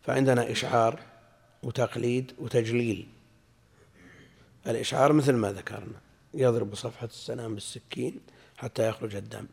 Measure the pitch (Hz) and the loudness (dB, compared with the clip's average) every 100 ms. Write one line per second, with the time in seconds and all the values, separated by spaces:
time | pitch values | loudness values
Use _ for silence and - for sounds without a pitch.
0 | - 135 131 123 117 123 123 120 113 - | 0 2 4 4 2 -2 2 4 4 0
1 | - - _ _ _ _ 123 120 117 117 | -16 -20 _ _ _ _ -8 -2 -2 0
2 | 120 123 127 - 123 123 110 120 117 92 | 0 0 -4 -10 0 0 2 0 0 -4
3 | - - _ _ _ _ _ _ _ _ | -8 -20 _ _ _ _ _ _ _ _
4 | - - - _ _ _ - 113 120 147 | -20 -20 -20 _ _ _ -4 -4 -2 4
5 | 143 151 139 123 101 98 - 104 95 110 | 6 6 6 4 2 -2 -10 -12 -12 -16
6 | _ _ _ 151 127 117 104 101 123 - | _ _ _ 2 2 2 -2 -6 -10 -8
7 | 117 - - 120 117 104 - 117 _ - | -12 -12 -10 -8 -8 -8 -10 -14 _ -6
8 | 127 - - - - - 120 - 113 110 | -6 -8 -20 -20 -20 -12 -10 -2 -2 -2
9 | 113 101 107 - - | -8 -8 -10 -14 -14